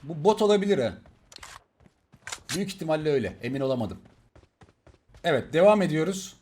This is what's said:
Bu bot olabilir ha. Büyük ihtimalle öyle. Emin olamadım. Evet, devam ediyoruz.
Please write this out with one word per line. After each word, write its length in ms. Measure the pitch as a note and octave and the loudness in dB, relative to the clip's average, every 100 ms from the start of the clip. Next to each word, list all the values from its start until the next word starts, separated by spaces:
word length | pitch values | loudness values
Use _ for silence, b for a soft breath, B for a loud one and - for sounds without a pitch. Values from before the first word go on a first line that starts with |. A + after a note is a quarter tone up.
Bu 220 | C3+ D#3+ | -10 0
bot 180 | E3 G#3 | 0 2
olabilir 360 | G#3+ G#3 G3+ F#3 | 4 2 2 0
ha. 140 | A#2 - - _ _ - - - _ _ - _ _ _ - - - | 0 -6 -20 _ _ -20 -20 -20 _ _ -20 _ _ _ -16 -16 -8
Büyük 140 | D#3+ G3 | -6 -6
ihtimalle 440 | - D#3+ D#3 D3+ | -6 -2 -2 2
öyle. 240 | C#3 G#2 F#2+ | 0 -2 -6
Emin 180 | A#2+ C#3 | -8 -4
olamadım. 400 | C3+ B2+ G#2 - - _ _ - _ _ - _ - - _ - | -2 -2 -4 -8 -18 _ _ -20 _ _ -20 _ -20 -20 _ -6
Evet, 280 | E3+ C#3 - | -2 0 0
devam 300 | D#3+ G3 G#3 | 4 6 6
ediyoruz. 540 | E3+ D3+ D#3+ F#3+ - - | 2 0 -2 -4 -10 -18